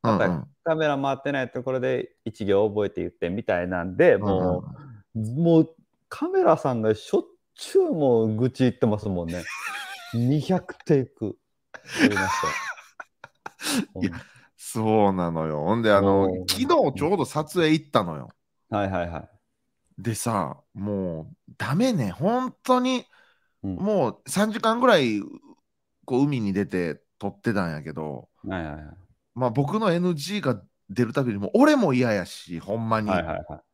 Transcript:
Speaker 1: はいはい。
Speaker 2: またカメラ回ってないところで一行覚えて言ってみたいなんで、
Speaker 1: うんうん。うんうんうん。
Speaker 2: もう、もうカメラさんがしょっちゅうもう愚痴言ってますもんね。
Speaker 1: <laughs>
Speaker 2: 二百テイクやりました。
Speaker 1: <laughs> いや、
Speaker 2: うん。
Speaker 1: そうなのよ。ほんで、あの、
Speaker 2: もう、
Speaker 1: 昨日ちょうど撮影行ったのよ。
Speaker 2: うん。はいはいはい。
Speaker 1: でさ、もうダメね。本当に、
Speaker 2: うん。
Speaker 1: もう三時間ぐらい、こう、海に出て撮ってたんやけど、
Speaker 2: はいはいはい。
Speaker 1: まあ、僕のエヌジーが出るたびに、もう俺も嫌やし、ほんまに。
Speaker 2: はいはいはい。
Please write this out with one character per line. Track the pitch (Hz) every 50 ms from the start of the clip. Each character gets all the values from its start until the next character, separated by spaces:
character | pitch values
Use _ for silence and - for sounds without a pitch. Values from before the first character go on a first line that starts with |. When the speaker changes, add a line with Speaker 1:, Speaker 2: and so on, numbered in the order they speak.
Speaker 1:
は | - 120 110
い | 95
は | -
い。 | 92
Speaker 2:
ま | 87 76
た | - - _ _ _
カ | 165 160
メ | 156 160 151
ラ | 143 139
回 | 139 139 135
っ | 131
て | - 143
な | 143 135 131
い | 117
と | _ 131
こ | 123 135 131
ろ | 131
で | 123 131 131 123 - - _ _ _
一 | 117 107 - 107
行 | 98 98 98 107 107
覚 | 101 107 104
え | 98
て | - -
言 | 87 85
っ |
て | - _ - 85
み | 92 104 113
た | - 101 87
い | 87 90
な | 92 87 85
ん | 95 92 95
で、 | 170 180 127
Speaker 1:
う | 98
ん | 98
う |
ん。 | 104
う |
ん | 95 92
う |
ん | 92 92
う |
ん。 | 90
Speaker 2:
も | 90 98 - - - - - 117 107 - _ _
う、 | 113 107 110 123 143
も | 170 170 165 160
う | 160 160 - _ _ _ _ _ _ _
カ | - - 285 349
メ | 381 381
ラ | 370 - - -
さ | - 139 127
ん | 113
が | 110 110 110
し | - - - -
ょ | -
っ | - - _ _ _ _ _
ち | - - - -
ゅ | 381
う | 370 330 269
も | 165 147 131 120 113 113
う | 110 107
愚 | 107 120 127
痴 | - - 135
言 | 123
っ | -
て | - - 117
ま | 107 104
す | - 104
も | 95 87 85
ん | 82
ね。 | 85 90 87 - - - - - - -
Speaker 1:
<laughs> | - - - - - - -
Speaker 2:
二 | 117 120 123 143 151
百 | 139 - 185 180 - - - - -
テ | - 165 139
イ | 127
ク | - _ _ 113 101 - _ _ _ _ _ _ _ _ - _ - - -
や | - -
り | 104
ま | 101
し | - - - - - 1077 1047 - - - - - - - _ _ - _ _ _ - - _ _ _ - _ _ - 302 294 254 - - _
た。 | -
Speaker 1:
<laughs> |
い | 131
や、 | 95
Speaker 2:
う | 85
ん。 | - - - _ - _ _ _ _ - -
Speaker 1:
そ | - 117 110 110 110 110 104 98
う | 95
な | 92 87 85
の | 82 82 80 80
よ。 | 78 76 76
ほ | 85 104
ん | 117
で、 | 117 110
あ | 104 98
の、 | 101 98 98 98 98 95
Speaker 2:
も | 92 92 90
う、 | -
Speaker 1:
昨 | - 208
日 | 254 277
ち | 349 311 226 147 135 - 143
ょ | 160 202
う | 185
ど | 135
撮 | - - 151 151 - - 180
影 | 165 156
行 | 156 160 156 _
っ |
た | - 120 101
の | 85 80 73
よ。 | 62 - _ _ _ _ _ _ _ _
Speaker 2:
う | -
ん。 | 101
は | 101
い | 95
は | 95 90 87
い | 85
は | 85 76
い。 | - _ _ _ _ _ _ _ _ _ _ _ _ _ _ -
Speaker 1:
で | - 117 110
さ、 | - - 117 113 101 85 67 65 - _ _ _
も | - 98 104 104 98 95 90 82 80 78 78
う | - _ _ - - _
ダ | - 110 135
メ | 175 240 262
ね。 | 240 170 120 98
本 | 87 - 135 190 233 254 254 254 - _ _
当 | - 254 254
に、 | 247 254 262 247 - _ _ _ _ _ _ _ _ _ _ _ -
Speaker 2:
う | 101
ん。 | 92 87
Speaker 1:
も | 185 208 214 190 143 113
う | 98 _ _ -
三 | - 180 208 220
時 | 208 220
間 | - 220 226 233
ぐ | 254 254
ら | 220 170
い、 | 135 117 107 101 - - - - _ _ - _ _ _ _ _ _ _ _ _ _
こ | - 127 123
う、 | 143
海 | 147 147 127
に | 110 101 95
出 | 101 101
て | - - 92 87 82 76 - _ _ _ _
撮 | - 101
っ | - _
て | _ 120 110
た | 104 92 85
ん |
や | 78 76 76
け | 80 76
ど、 | 73 78 76 71 60 - _ _ _ _
Speaker 2:
は | 98 95 90
い | 82
は | 78
い | 73
は | 78
い。 | 76 76 82 92 - _ _ _ _ _ _
Speaker 1:
ま | 120 127 123
あ、 |
僕 | 110 135 143 139 185 220
の | 226 202
エ | 165 175
ヌ | 175 180 180
ジ | 147 143 170 202
ー | 208
が | - 135 120 98 - _ _ _ _ _
出 | 98 107 123
る | 110 135
た | 147 135
び | 123
に、 | 104 101
も | 101 -
う | -
俺 | 220 269 302 302 277
も | 226 165 131
嫌 | 123 123 120
や | 107 98 87
し、 | - - - - - 90 82
ほ | - 95 104
ん | 113 113 110
ま | 113 110
に。 | 107 104
Speaker 2:
は | 95 90
い | 80
は | 80 78 -
い | - -
は | 73 67
い。 | _ _